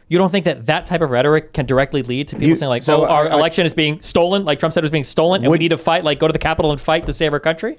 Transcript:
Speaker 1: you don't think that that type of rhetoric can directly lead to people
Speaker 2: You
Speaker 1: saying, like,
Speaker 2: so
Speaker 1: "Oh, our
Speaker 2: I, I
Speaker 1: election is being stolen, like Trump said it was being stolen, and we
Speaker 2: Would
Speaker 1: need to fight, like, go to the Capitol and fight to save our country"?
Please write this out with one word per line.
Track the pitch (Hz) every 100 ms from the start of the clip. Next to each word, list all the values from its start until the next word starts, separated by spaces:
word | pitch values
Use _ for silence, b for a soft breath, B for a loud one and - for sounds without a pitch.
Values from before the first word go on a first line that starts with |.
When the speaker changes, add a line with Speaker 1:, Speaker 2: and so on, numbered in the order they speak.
| b
Speaker 1:
you | 170
don't | 185
think | 196 165
that | 127 113
that | 165 -
type | 165
of | 151
rhetoric | 123 143 156 151
can | - 127
directly | 131 139 147
lead | 120 127 147
to | -
people | 147
Speaker 2:
You | 160
Speaker 1:
saying, | 143
like, | 120
Speaker 2:
so | 131 151 165
Speaker 1:
"Oh, |
our | 151 156
Speaker 2:
I, |
I | 151
Speaker 1:
election | 165 190 165
is |
being | - 151 151
stolen, | - 180 175 196 196
like | 143
Trump | 160
said | 170
it | 151
was |
being | 151
stolen, | 127 - 170 190
and | 127
we | 165
Speaker 2:
Would |
Speaker 1:
need | 165
to | 151
fight, | - 175
like, | 156 139
go | 156
to |
the | 156
Capitol | 156 160 160
and | 147
fight | - 165 135
to |
save | - 156
our | 143
country"? | 160 165 220